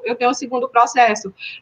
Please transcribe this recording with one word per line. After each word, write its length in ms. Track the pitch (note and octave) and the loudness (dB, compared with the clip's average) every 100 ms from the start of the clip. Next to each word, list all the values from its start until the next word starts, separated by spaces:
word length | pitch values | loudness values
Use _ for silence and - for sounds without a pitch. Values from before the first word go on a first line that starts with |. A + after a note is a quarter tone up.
| A3+ | -4
eu 100 | A#3+ | -2
tenho 160 | B3 | 0
o 20 | |
segundo 360 | C4 B3 B3 B3+ | -2 -4 -4 0
processo. 640 | A#3+ A#3+ C4 A#3 G#3+ G3 - - - | 2 2 4 2 2 -8 -14 -18 -18